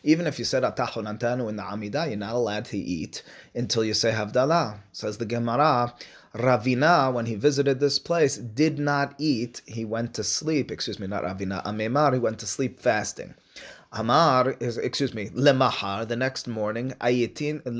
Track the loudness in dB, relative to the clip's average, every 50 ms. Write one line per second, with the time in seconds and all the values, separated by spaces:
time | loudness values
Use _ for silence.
0 | 2 4 4 4 2 -2 -4 -4 -2 -2 0 2 2 0 0 0 -4 -2 -4 -6
1 | -6 -6 -4 -2 -2 -2 0 -2 -2 -4 -4 -6 -6 -6 -6 -6 -6 -4 -4 -4
2 | -2 -2 -4 -4 -4 -2 -2 0 0 0 -2 -4 -4 -4 -4 -4 -4 -2 -4 -4
3 | -6 -6 -10 -12 -16 -16 -20 -20 -20 -10 -6 -4 -2 0 2 2 2 2 2 2
4 | 2 2 2 2 0 0 2 2 4 4 4 2 2 0 -4 -10 -16 _ -14 -8
5 | -6 -6 -4 -4 -4 -4 -2 -2 0 0 2 4 4 4 4 4 2 0 -2 -8
6 | -20 -20 -20 -20 -20 _ -6 0 2 4 4 4 4 2 2 4 4 6 6 6
7 | 4 2 2 0 -2 -2 0 2 2 4 4 4 4 2 2 4 2 2 2 0
8 | -2 0 2 4 4 4 2 0 -8 -6 0 2 2 2 2 2 0 0 2 2
9 | 0 -2 -2 -2 0 0 0 0 -2 -4 -8 -10 -16 -10 -8 -6 -4 -2 -2 -2
10 | -2 -2 -4 -4 -4 -2 -2 -2 -2 0 0 0 0 -2 -4 -6 -6 -6 -6 -6
11 | -6 -6 -4 -4 -4 -4 -4 -4 -4 -4 -4 -4 -4 -4 -4 -4 -2 -2 0 2
12 | 2 2 2 2 0 0 -2 -4 -8 -8 -6 -4 -4 -4 -4 -2 0 2 2 2
13 | 0 -4 -8 -10 -12 -14 -16 _ _ _ -20 -20 -18 -18 -20 -20 -20 _ -8 -4
14 | 0 4 4 6 6 6 6 4 4 2 0 -2 -4 -4 -4 -2 -4 -2 -2 -2
15 | -2 -2 -2 -4 -8 -6 -2 2 4 4 6 6 4 2 2 0 -4 -4 -4 -4
16 | -4 -4 -2 -2 -2 -2 -4 -6 -8 -6 -4 -2 -2 -2 -2 -2 -4 -6 -6 -2
17 | 0 2 2 2 2 0 -2 -4 -4 -4 -4 -4 -6 -6 -6 -6